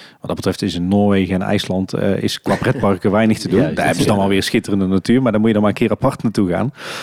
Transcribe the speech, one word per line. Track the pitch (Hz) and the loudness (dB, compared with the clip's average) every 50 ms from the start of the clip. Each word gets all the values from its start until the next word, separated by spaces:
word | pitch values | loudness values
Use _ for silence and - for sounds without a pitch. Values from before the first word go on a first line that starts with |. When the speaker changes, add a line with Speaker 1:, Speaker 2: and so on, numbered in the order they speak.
| - - - _ | -20 -20 -20 _
Speaker 1:
Wat | - | -8
dat | - 85 | -8 -8
betreft | 80 - 98 90 - | -2 -2 -2 -2 -2
is | 104 98 85 | -4 -4 -2
in | 87 87 | -2 0
Noorwegen | 92 101 101 101 101 101 98 95 85 95 | 2 2 2 4 4 4 2 2 0 0
en | 92 | -2
IJsland, | 95 101 104 101 - - 92 95 95 - - | 0 0 -2 -2 -2 -2 -2 -4 -2 -4 -4
eh, | - - 101 95 - 110 | -2 -2 0 -2 0 -2
is | 107 - - | -4 -4 -4
qua | - - - | -2 -2 -2
pretparken | - - - - 131 110 101 98 90 - 104 92 | 0 0 -2 0 0 0 0 0 0 0 0 2
Speaker 2:
<laughs> | 107 | 2
Speaker 1:
weinig | 113 110 113 - | 2 2 2 0
te | - | 0
doen. | 87 - 208 | 0 2 2
Speaker 2:
Juist, | - 80 80 | 2 0 0
Speaker 1:
Daar | - 76 | -2 -2
hebben | 78 82 - - | -2 0 0 0
ze | - | 2
dan | 107 | 2
Speaker 2:
ja. | 98 98 | 2 2
Speaker 1:
alweer | 98 98 95 95 | 2 0 0 0
schitterende | - - 113 - - 101 98 95 | 0 -2 -2 -2 0 -2 -2 0
natuur, | 92 95 90 - - 117 131 | 0 0 0 2 2 2 2
maar | 131 117 | 2 2
dan | 104 107 | 2 2
moet | 107 113 | 2 2
je | 107 | 2
dan | 104 107 | 4 2
maar | 104 | 0
een | - | 2
keer | - 117 107 | 0 0 0
apart | 104 - - 135 - - - | 0 0 0 -2 -2 -2 -4
naartoe | 117 98 117 101 87 | -2 0 0 0 0
gaan. | 87 87 104 135 - - - - - - | 0 -2 -2 -4 -6 -10 -14 -12 -12 -12